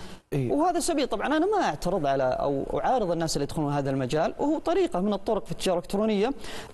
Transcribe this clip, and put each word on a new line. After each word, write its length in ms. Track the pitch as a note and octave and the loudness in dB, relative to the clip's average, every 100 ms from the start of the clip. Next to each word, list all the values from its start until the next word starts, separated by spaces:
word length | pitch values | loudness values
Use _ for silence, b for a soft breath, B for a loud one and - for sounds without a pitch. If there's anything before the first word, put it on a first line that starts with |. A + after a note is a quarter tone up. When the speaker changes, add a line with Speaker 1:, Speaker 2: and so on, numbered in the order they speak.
| B B - | B B -6
Speaker 1:
إيه. 200 | C#3+ B2 | -2 0
Speaker 2:
وهذا 280 | C#4+ E4+ D#4+ | 2 2 2
سبيل. 260 | - D#4 B3+ | 0 0 0
طبعًا 200 | G#3 G3+ | -2 0
أنا 200 | D4+ F#4 | 2 2
ما 180 | G#4+ | 2
أعترض 420 | A#3 D3 F3+ F#3 C#3+ | 0 0 -2 0 2
على 180 | C#3 | 2
أو 560 | C3 - C#3 C#3 - - | 2 2 0 -2 -2 -2
أعارض 260 | D#3 B3+ F#3 | 0 0 0
الناس 260 | E3+ D#3+ D#3 | 0 0 -2
اللي 80 | |
يدخلون 280 | C#3+ - D3 | -2 -2 0
هذا 180 | D3 C#3 | 0 0
المجال، 440 | C3+ B2+ D3+ F#3+ - | 0 0 0 0 0
وهو 200 | C#4+ D#4+ | 0 0
طريقة 420 | E4 G4 F4 F3+ | 0 2 2 0
من 120 | G3+ | 0
الطرق 320 | G3+ - G#3 | 0 0 -2
في 80 | - | -2
التجارة 260 | F3 F#3 F3 | -4 0 0
الإلكترونية، 540 | - G3+ A3 G#3 A3 C#4 B B B | 0 0 2 2 2 -2 B B B